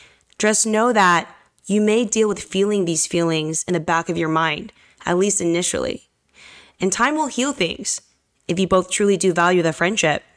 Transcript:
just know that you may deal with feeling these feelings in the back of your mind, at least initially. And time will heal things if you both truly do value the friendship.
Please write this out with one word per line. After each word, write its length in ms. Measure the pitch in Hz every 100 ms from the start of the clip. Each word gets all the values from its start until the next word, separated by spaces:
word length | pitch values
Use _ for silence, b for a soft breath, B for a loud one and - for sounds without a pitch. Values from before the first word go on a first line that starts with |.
| b b b _
just 260 | 214 214 220
know 260 | 214 240
that 400 | 220 185 175 - - _ _ -
you 140 | 202
may 240 | 214 220 233
deal 220 | 220 214
with 120 | 196
feeling 460 | - 196 202 208 175
these 200 | 156 -
feelings 580 | 175 165 160 156 160
in 100 | -
the 60 | 175
back 300 | 156 165 165
of 80 | 170
your 120 | 160
mind, 420 | 160 160 151 226 b b b -
at 120 | 175
least 240 | 202 185
initially. 680 | 170 170 180 73 62 50 - _ _ B B B B B
And 120 | 190
time 240 | - 247 302
will 120 | 294
heal 260 | 233 269
things 480 | 269 165 - - - - _ _ _ -
if 100 | 175
you 100 | 185
both 220 | 190 180
truly 280 | - 202 190
do 160 | 190
value 280 | 170 175 180
the 120 | 165
friendship. 500 | 156 170 220 160 147 -